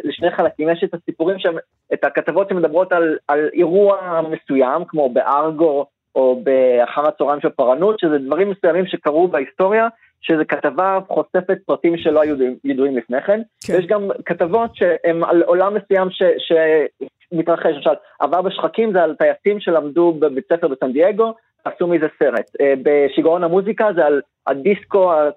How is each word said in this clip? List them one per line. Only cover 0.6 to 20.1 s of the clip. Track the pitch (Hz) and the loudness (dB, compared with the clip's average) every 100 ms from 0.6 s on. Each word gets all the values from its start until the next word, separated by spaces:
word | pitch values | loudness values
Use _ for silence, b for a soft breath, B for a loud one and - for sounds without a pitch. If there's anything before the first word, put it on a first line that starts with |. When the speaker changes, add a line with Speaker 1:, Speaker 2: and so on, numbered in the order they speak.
| 156 | -2
Speaker 1:
יש | 170 | -2
את | 196 | -4
הסיפורים | 170 - 160 165 190 | -6 -10 -4 -4 -2
שהם, | 185 165 - _ _ | -4 -4 -12 _ _
את | 143 | -4
הכתבות | 170 170 - 160 196 | -2 -2 -2 -2 -2
שמדברות | 185 165 156 185 | 0 0 0 0
על, | 180 165 147 - | 0 0 -2 -2
על | 147 151 | -2 0
אירוע | - 160 190 202 196 185 165 160 | 0 2 4 4 2 -2 -4 -4
מסוים, | 160 - 135 127 156 - | -8 -2 0 2 0 -4
כמו | 156 139 | -2 0
בארגו, | 123 - 143 156 151 165 143 139 _ _ 127 | 0 0 0 0 0 0 0 -4 _ _ 0
או | 131 123 | 2 2
באחר | 127 131 127 120 117 147 151 | 2 2 4 2 0 0 -2
הצהריים | 151 143 143 | 0 -2 0
של | 147 | -2
פרענות, | - 123 131 202 214 | 0 0 2 0 0
שזה | 180 147 | 0 0
דברים | 135 151 202 | -2 -2 -2
מסוימים | 190 180 170 185 | 0 0 0 -2
שקרו | 165 151 151 180 | -4 -2 2 2
בהיסטוריה, | 170 190 - 190 220 226 226 b _ | 0 -6 -2 0 2 0 -4 b _
שזה | - 160 151 | -2 -2 0
כתבה | 143 147 135 190 190 190 | -2 -2 0 0 -2 -2
חושפת | - - 185 185 190 - | -4 -2 -4 -2 -4 -2
פרטים | 143 170 170 | -2 0 0
שלא | 170 151 | 0 2
היו | 151 143 | 2 0
ידועים, | 127 123 | -2 -2
ידועים | 139 135 139 127 | -6 -2 0 -2
לפני | - 123 | -4 -4
כן. | - 214 226 _ - | 0 -2 -4 _ -2
Speaker 2:
כן. | 180 | -2
Speaker 1:
יש | 175 | 0
גם | 208 196 - - | -2 -2 -6 -6
כתבות | 175 175 226 226 - | -4 0 0 -2 -2
שהן | 180 160 170 165 | 0 0 0 0
על | 170 170 | 2 2
עולם | 170 180 190 214 | 4 2 2 -2
מסוים | 202 190 185 | 0 0 0
ש-, | - 180 160 - 165 160 156 143 - 135 _ _ | 0 0 0 0 2 4 2 0 -6 -16 _ _
שמתרחש. | 170 165 165 170 143 | -4 -2 0 0 0
למשל, | 160 143 b b | -2 -2 b b
עבר | 143 170 | -2 0
בשחקים | 185 - 160 - 226 | -2 -4 -4 -2 0
זה | 185 | 2
על | 160 147 | 0 2
טייסים | 151 143 202 208 | 0 0 -2 -2
שלמדו | 190 165 147 147 175 | 0 -2 0 2 2